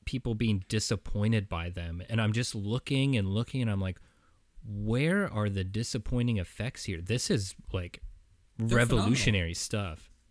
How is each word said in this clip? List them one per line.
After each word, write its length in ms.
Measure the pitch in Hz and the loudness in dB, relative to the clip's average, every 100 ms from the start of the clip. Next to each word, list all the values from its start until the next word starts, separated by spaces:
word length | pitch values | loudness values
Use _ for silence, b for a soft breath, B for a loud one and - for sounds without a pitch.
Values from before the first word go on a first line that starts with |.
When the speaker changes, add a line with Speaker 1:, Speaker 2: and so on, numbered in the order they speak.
| - | -6
Speaker 1:
people 280 | 127 123 | -4 -2
being 300 | 110 113 101 - | 2 2 2 2
disappointed 800 | 110 - 107 - 107 107 113 98 | 0 0 -2 -2 0 2 2 0
by 200 | 85 85 | -4 -4
them. 340 | 87 85 85 - | -6 -6 -6 -2
And 100 | 113 | 0
I'm 120 | 107 | 2
just 220 | 110 123 | 2 -2
looking 640 | 110 101 123 - 135 139 120 | -4 -2 -2 0 2 2 2
and 120 | 95 | 2
looking 320 | 104 117 131 | 0 0 -2
and 100 | 113 | 0
I'm 100 | 98 | 0
like, 200 | 92 92 b b b b _ - | -2 -4 b b b b _ -16
"Where 640 | 113 101 104 120 156 196 196 | -10 -4 0 2 2 2 0
are 200 | 110 104 | 0 0
the 160 | 98 | 0
disappointing 720 | 92 104 120 120 - 123 120 107 | -2 -4 -4 -4 -2 0 2 0
effects 480 | 85 - 117 - | -2 -6 -8 -6
here? 160 | - 85 | -6 -6
This 300 | 90 123 - | -2 0 2
is, 260 | 143 98 - - | 0 -2 -8 -6
like, 300 | 92 87 - - - - _ _ - | -6 -6 -12 -16 -16 -20 _ _ -4
Speaker 2:
They're 200 | 113 127 | 2 4
Speaker 1:
revolutionary 760 | 120 120 107 131 127 101 82 | 6 4 4 4 4 2 0
Speaker 2:
phenomenal. 420 | 85 - 107 95 78 | -4 -4 -4 -4 -8
Speaker 1:
stuff." 140 | - - _ | -16 -20 _